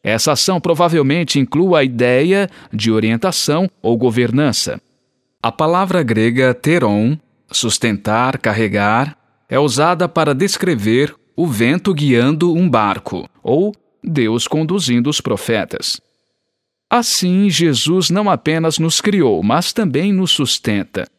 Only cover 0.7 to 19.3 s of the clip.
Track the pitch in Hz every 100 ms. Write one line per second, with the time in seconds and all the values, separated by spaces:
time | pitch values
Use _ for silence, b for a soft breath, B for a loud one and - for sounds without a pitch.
0.7 | 160 175 165 135 160 165 143 127 147 185
1.7 | 165 135 117 123 127 160 196 190 B B
2.7 | 110 107 110 110 113 185 - - 151 190
3.7 | _ 113 117 123 113 120 127 147 - -
4.7 | - _ _ _ _ _ _ 117 - 156
5.7 | 175 190 185 135 110 113 120 131 123 147
6.7 | 170 113 104 113 151 _ _ _ - 113
7.7 | - 117 101 - 110 127 131 117 107 107
8.7 | 101 104 113 143 - _ _ _ 131 147
9.7 | 117 160 175 175 170 151 135 196 - 180
10.7 | 135 104 120 147 - _ - 170 107 117
11.7 | 180 202 156 147 120 127 156 175 165 180
12.7 | 117 104 98 - 95 - _ - 139 208
13.7 | 208 _ _ - 151 110 117 - 151 160
14.7 | 196 135 120 127 151 - 104 - 110 -
15.7 | - - - _ _ _ _ _ _ _
16.7 | _ _ 240 233 - 180 185 202 156 170
17.7 | 131 151 185 170 180 208 165 151 160 160
18.7 | 156 160 - 208 202 135